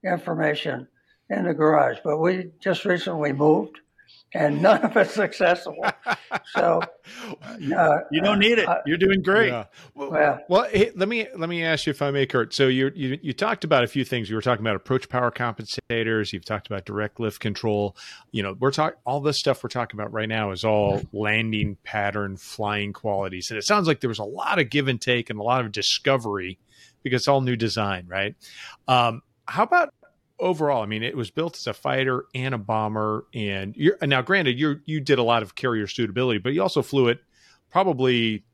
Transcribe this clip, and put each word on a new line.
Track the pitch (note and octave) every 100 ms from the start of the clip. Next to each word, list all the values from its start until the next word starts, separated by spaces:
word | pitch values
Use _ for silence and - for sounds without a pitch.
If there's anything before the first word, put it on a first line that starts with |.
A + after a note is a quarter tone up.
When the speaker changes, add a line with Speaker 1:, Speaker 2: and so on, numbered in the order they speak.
Speaker 1:
information | F#3+ F3 - E3 D#3 D3+ D#3+ B2+ B2+ _ _ _ _
in | G3 F3
the |
garage, | D3+ D#3 D3+ C3 A#2
but | - D3+
we | E3 F#3 F3 _
just | G3 F#3+
recently | G#3 F3+ F#3+ E3 D3
moved, | C#3 D3 E3 G#3+ - _ _ _ - _
and | C#3 D3 D3
none | F#3+ G#3+
of | - A3+
it's | G3+ G#3+
accessible. | G3 - F3+ F3 F3+ D3 G#3+ - -
Speaker 2:
<laughs> | G#3+ - A#3+ -
Speaker 1:
So, | A3+ E3+ E3 - - - - A#3+ - - A2+ C#3 F3+
uh, | D#3+ D3 -
Speaker 3:
You | D3+
don't | G3 G#3
need | G#3 A#3
it. | F3+
Speaker 1:
uh, | - C#3
Speaker 3:
You're | E3
doing | F#3+ G3
great. | F3+ G3+ G#3+
Speaker 2:
Yeah. | A#2+ G#2 - -
Well, | - C#4+
Speaker 1:
Well | D#3 D3+ B2+ -
Speaker 2:
well, | F3+ B3
hey, | G#3+ A3+ G3+
let | F#3+
me, | A#3 A3 -
let | E3
me | E3+
ask | E3 D#3 -
you |
if | C#3+
I | C#3+
may, | C#3 C3+
Kurt. | B2+ A2+
So | - C3+
you, | C3 C3+
you, | - C3 C#3
you | D#3+
talked | B2+ G#3+ A3+
about | E3 C#3+
a | A#2+
few | C#3
things. | B2 B2 G2+
You | A2
were |
talking | B2 A#2 A2
about | G2
approach | - C3 -
power | B2+ B2
compensators. | - A#2+ A2 G#2+ - _ A#2 A2 A2 G#2
You've | F#2+
talked | - G#2+ -
about | G2+
direct | F#2 G2+ G#2+ -
lift | A2+ -
control. | A2 G2 A2+ G#2 G#2 - - - _
You | A2+
know, | G2 G2
we're | B2+
talk-, | C3+ D#3 - -
all | C#3
this | C#3+ C#3+
stuff | - B2+
we're | A#2+
talking | B2 A2+ G#2
about | G#2
right | A2 A2
now | A2 G#2
is | F2+ A2
all | G#2+ G2+ G2 -
landing | G#2 G#2+ G#2+ A2+ G#2+ G#2 G2
pattern, | - G#2+ G2+ G#2 G2+ F#2+
flying | - - G#2 G#2 G2+
qualities. | G2 A2 G2 G2 F#2 -
And | A2+
it |
sounds | - G#3 E3
like | D3
there | B2+
was | G#2+
a | G#2
lot | C3 - F#3
of | C3
give | C#3+ C3+
and | B2
take | - B2 A2+
and | G#2+
a |
lot | G#2+ B2+
of | A#2
discovery | G#2 - - C#3+ C3+ A2+ G2+ F#2 F#2 _ _ - _
because | C3+ B2
it's | -
all | C#3
new | B2+ A#2+
design, | A2+ A2+ G2+ F#2 F2
right? | F#2 G2+ - - - - - -
Um, | B2+ A#2+ A#2 _ _ -
how | D#3+
about | A3+ F4+ E4 _ _ _ _ _
overall? | F3+ E3 D3 C3
I | G#2
mean, | G#2+
it | A#2 C3+
was | A2
built | - E3 -
as | -
a |
fighter | G#2 C#3 C3 C3 B2+ -
and | B2+ C3 B2
a |
bomber, | G2+ A2 G#2+ G#2+ G#2+ G#2+ -
and | A#2+ G#2 G2 F#2+ -
you're, | D3 G3+
and | D3
now, | C3+
granted, | A#2+ G3 D3+ B2
you, | D3+ C#3+ -
you | D#3
did | C#3 C3
a |
lot | A#2 A#2
of | G#2
carrier | - C3 A2+ G#2
suitability, | - A2+ G2 B2+ G#2+
but | G#2+
you | D3+
also | F#3+ -
flew | - C#3 A#2+
it | G#2+ _ _ _ _ _
probably. | F3 F#3+ C3+ C3 B2 A2+ G#2+ _